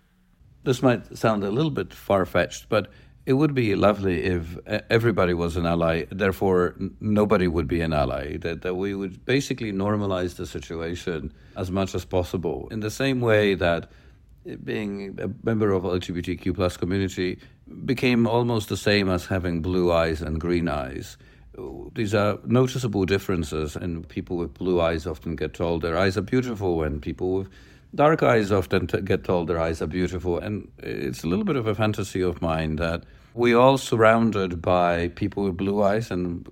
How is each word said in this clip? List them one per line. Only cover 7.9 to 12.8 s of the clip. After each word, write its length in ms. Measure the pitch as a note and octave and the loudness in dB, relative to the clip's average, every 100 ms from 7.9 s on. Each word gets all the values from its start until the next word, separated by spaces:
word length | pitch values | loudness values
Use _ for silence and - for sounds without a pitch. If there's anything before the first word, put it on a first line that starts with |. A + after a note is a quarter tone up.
ally, 420 | D#2 C#2 C2 C#2+ E2 | 0 0 -2 -6 -6
that, 260 | E2 D#2+ | -6 -6
that 120 | F#2 F#2 | -4 -4
we 180 | G2 | -4
would 300 | G2 F#2+ F2+ | -4 -8 -8
basically 480 | - C3 C3+ C3 A2+ | -2 -2 0 -6 -4
normalize 640 | F#2+ G2+ G#2 G2+ F#2 F2+ E2+ | -2 0 0 0 -2 -2 -6
the 100 | F2+ | -10
situation 840 | E2 - E2 E2 F2 - E2 C#2+ - - - | -10 -10 -8 -6 -6 -6 -6 -8 -14 -16 -8
as 160 | F#2 | -4
much 240 | F#2+ F#2+ F#2+ | -2 -2 -4
as 80 | |
possible, 640 | - F#2 F2 F#2+ E2 C2+ - | -2 -2 0 -2 -4 -4 -6
in 120 | A2 | -6